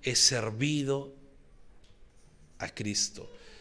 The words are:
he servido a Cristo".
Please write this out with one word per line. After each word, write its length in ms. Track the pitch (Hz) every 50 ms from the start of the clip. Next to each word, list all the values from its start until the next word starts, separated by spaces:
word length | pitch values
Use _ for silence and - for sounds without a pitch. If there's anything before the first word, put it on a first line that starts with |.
| -
he 120 | 127 120
servido 960 | - - - 131 117 107 110 107 110 139 147 151 147 139 139 139 139 135 - 139 - - - - - - - - - - - - - - - - - - - - - - - - - - - - -
a 100 | - -
Cristo". 640 | - - 110 104 101 - - - - - - - - - - - - -